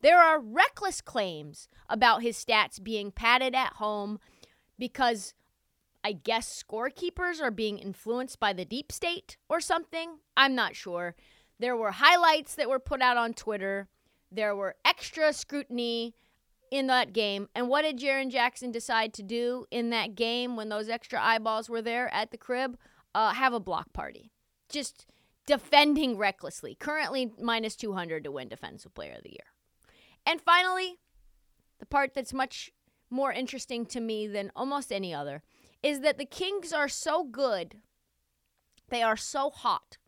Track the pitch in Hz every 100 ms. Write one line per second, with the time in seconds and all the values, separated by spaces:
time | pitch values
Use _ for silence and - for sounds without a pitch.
0 | 277 349 330 311 226 240 415 - 403 -
1 | - 247 196 160 151 147 - _ _ 220
2 | 240 226 233 226 - 220 202 - 196 220
3 | 202 - 233 247 262 254 254 - 214 208
4 | 202 214 _ _ - _ _ _ 254 -
5 | 254 226 - - _ _ _ _ _ _
6 | 208 196 165 226 - - - 214 254 -
7 | 359 - 359 330 285 214 220 208 196 190
8 | - 240 254 - 214 185 185 233 294 -
9 | 339 349 - - _ 330 - 339 320 330
10 | 330 320 _ - 269 254 202 - - 175
11 | 175 170 _ _ _ _ 240 240 220 185
12 | 285 349 339 311 285 - 269 262 262 277
13 | 254 240 233 226 - 208 190 196 196 _
14 | _ _ _ 190 214 202 196 - - -
15 | - - 311 294 - 285 277 240 240 233
16 | 233 - _ _ _ _ _ 277 262 254
17 | 240 202 208 196 202 214 247 262 311 262
18 | 277 269 269 247 240 - 254 233 - 226
19 | 220 - 196 233 240 254 - 240 233 233
20 | 196 196 233 240 247 233 220 214 214 233
21 | - 240 - 226 220 220 226 233 226 233
22 | 247 - 214 226 - 247 262 247 _ _
23 | _ 220 220 220 262 240 185 160 143 -
24 | 69 - 220 _ _ _ _ 294 277 -
25 | - _ _ _ - 285 - 285 294 294
26 | 277 214 202 - 143 - 131 110 - 311
27 | - 269 247 220 233 226 220 - 226 190
28 | 175 160 147 139 127 113 90 69 - -
29 | 76 60 - - - _ _ _ _ _
30 | _ _ - 330 - 349 370 370 370 359
31 | _ _ _ _ _ _ _ _ - 285
32 | 277 269 247 277 262 - - _ _ _
33 | _ 247 269 226 254 269 - 240 233 254
34 | 226 220 214 202 202 - 262 285 254 202
35 | 185 156 143 143 _ _ _ _ - 285
36 | 294 277 277 - 370 403 339 311 285 -
37 | - 311 302 233 269 202 170 - _ _
38 | _ _ _ _ _ _ _ _ _ 240
39 | 226 220 - 294 277 - - 185 _ -